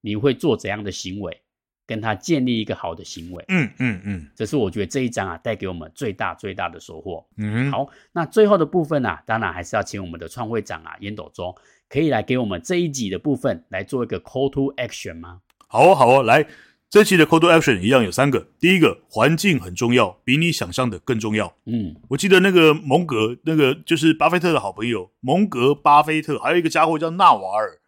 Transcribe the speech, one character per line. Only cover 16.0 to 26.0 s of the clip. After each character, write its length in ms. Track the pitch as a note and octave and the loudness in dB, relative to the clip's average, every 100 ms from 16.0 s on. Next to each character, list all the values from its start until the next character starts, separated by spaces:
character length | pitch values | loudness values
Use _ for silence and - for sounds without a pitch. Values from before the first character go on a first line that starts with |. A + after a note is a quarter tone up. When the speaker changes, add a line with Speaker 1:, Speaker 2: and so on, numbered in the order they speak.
| B2 | 6
Speaker 2:
哦， 140 | C3+ | 6
来， 220 | A2+ C#3 D3 - _ _ _ | 6 2 2 -10 _ _ _
这 140 | G#3 | 4
期 140 | G#3 F#3 | 6 4
的 80 | |
call 140 | D3+ E3 | 6 6
to 80 | E3+ | 6
action 320 | E3 D3 G#2 | 6 4 0
一 80 | G2+ | 4
样 160 | C3 | 2
有 80 | G#2 | 2
三 200 | G#2 C#3 | 0 0
个。 160 | A#2 - _ | 0 -4 _
第 160 | F3 | 2
一 40 | F#3 | 4
个， 240 | C3+ E2+ _ | 4 2 _
环 280 | A2 B2+ D#3+ | 0 2 2
境 220 | G3+ C#3+ | 0 0
很 160 | F2 | -4
重 180 | F2+ A#2+ | -4 0
要， 160 | B2 G2+ - | 2 2 -2
比 140 | - C#3 | -2 0
你 140 | E3+ | 0
想 200 | - F2 | -2 -6
象 160 | E2+ B2 | -4 -4
的 80 | F#2 | -4
更 200 | - A2+ | -4 -4
重 160 | G#2+ | -2
要。 200 | G#2+ G2+ _ | -4 -4 _
Speaker 1:
嗯。 300 | - A#2 F2+ D2+ _ | -8 -6 -6 -12 _
Speaker 2:
我 80 | C#3 | -4
记 100 | G3 | 4
得 120 | F#3 | 6
那 100 | F#3+ | 6
个 240 | F3+ D#3+ | 6 6
蒙 320 | D#3 D3 D3+ | 4 2 0
格， 320 | F3 A2 A2 B2 | 2 -2 -2 -2
那 120 | D#3 | -2
个 200 | D#3 C3 D#3+ | 2 2 0
就 100 | - | -4
是 180 | E3 D#3+ | 2 2
巴 140 | D#3 D#3 | 2 2
菲 100 | F3 | 2
特 120 | E3+ | 0
的 80 | D3+ | 0
好 120 | G2 | -2
朋 160 | G2+ A#2+ | -8 -6
友， 240 | A2 F2+ _ | -6 -8 _
蒙 280 | B2+ F3 G#3 | -2 0 0
格 280 | B2+ C3 | 2 0
巴 260 | C#3+ D3+ D3 | 2 6 6